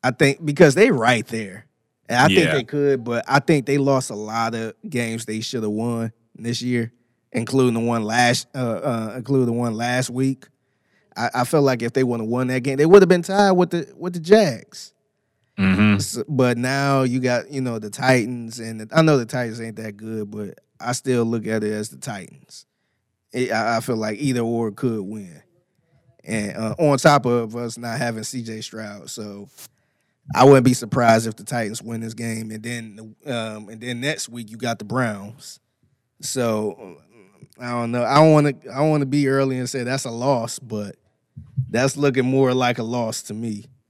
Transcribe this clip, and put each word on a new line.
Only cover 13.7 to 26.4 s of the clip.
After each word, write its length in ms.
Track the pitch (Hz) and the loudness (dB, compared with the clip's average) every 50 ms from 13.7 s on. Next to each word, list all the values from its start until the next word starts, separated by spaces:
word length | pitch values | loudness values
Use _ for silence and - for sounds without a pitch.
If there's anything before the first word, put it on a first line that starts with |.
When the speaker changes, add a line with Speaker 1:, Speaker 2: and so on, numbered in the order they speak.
Speaker 1:
the, 200 | - 175 - - 65 - | -2 -6 -8 -8 -14 -12
with 160 | 156 180 175 | -10 -10 -8
the 60 | 180 | -8
Jags. 720 | 156 160 202 220 214 160 123 107 - _ - - - - _ _ _ _ _ _ _ _ _ _ _ _ _ - | 4 6 6 6 6 4 0 -6 -12 _ -20 -20 -20 -20 _ _ _ _ _ _ _ _ _ _ _ _ _ 0
Speaker 2:
Mm-hmm. 380 | 98 95 92 95 107 107 104 | 2 2 4 4 4 4 4
Speaker 1:
S-, 280 | 98 101 - - 120 - - | 2 0 -4 -4 -8 -6 -4
but 300 | 151 127 127 123 120 117 | 0 2 4 2 2 0
now 460 | 120 127 135 139 139 139 139 135 131 | 0 -2 0 0 2 2 4 4 2
you 160 | 127 120 127 | 2 0 0
got, 320 | 127 127 123 120 - - | 0 2 0 0 -2 -4
you 100 | 147 135 | -6 -6
know, 160 | 131 127 117 113 | -4 -4 -4 -6
the 120 | 107 107 | -8 -10
Titans, 720 | 98 - 131 131 131 127 113 120 127 120 117 113 113 120 | -8 -2 2 4 4 4 4 0 -4 -8 -10 -12 -12 -12
and 220 | 113 113 113 110 | -10 -10 -10 -12
the, 60 | 107 110 - 160 | -12 -2 2 4
I 40 | 160 | 4
know 140 | 160 151 131 | 6 4 4
the 80 | 120 | 2
Titans 360 | 110 - 127 123 117 110 120 | -2 -6 -6 -6 -6 -6 -10
ain't 140 | 113 113 107 | -10 -12 -12
that 200 | 107 113 110 104 101 | -10 -12 -12 -12 -12
good, 340 | 107 110 113 110 107 101 | -10 -8 -6 -6 -8 -8
but 240 | 104 107 104 95 - - _ _ _ _ | -8 -10 -10 -12 -12 -18 _ _ _ _
I 140 | - 120 127 | -6 -6 -6
still 300 | - - 131 127 120 117 | -6 -2 0 0 2 2
look 200 | 113 117 117 104 | 0 -2 -2 -2
at 180 | 107 110 110 107 | -2 -2 -2 -2
it 80 | 104 | -2
as 180 | 107 107 107 107 | -4 -4 -6 -8
the 80 | - 135 | -12 -14
Titans. 680 | - - 110 98 92 - - 69 _ _ - - - _ _ _ _ _ _ _ _ _ _ _ _ _ | -12 -12 -10 -10 -12 -16 -20 -20 _ _ -20 -20 -20 _ _ _ _ _ _ _ _ _ _ _ _ _
It, 200 | - 127 127 104 | -4 -4 -4 -2
I, 260 | 107 110 113 113 117 113 | -2 -2 0 0 0 -2
I 20 | |
feel 160 | 110 - 123 113 | -2 -2 -4 -4
like 200 | 110 110 107 101 | -4 -6 -6 -4
either 200 | 147 139 127 123 | -4 -2 -2 -2
or 300 | 117 117 117 117 117 110 | -2 -2 -2 -4 -4 -4
could 300 | 101 - - 123 113 110 | -6 -4 -4 -4 -4 -4
win. 420 | 98 95 110 110 101 90 80 76 _ _ _ _ _ _ _ _ _ _ _ _ _ _ _ _ _ | -6 -8 -12 -14 -14 -18 -20 -20 _ _ _ _ _ _ _ _ _ _ _ _ _ _ _ _ _
And, 340 | - 107 110 | -6 -6 -4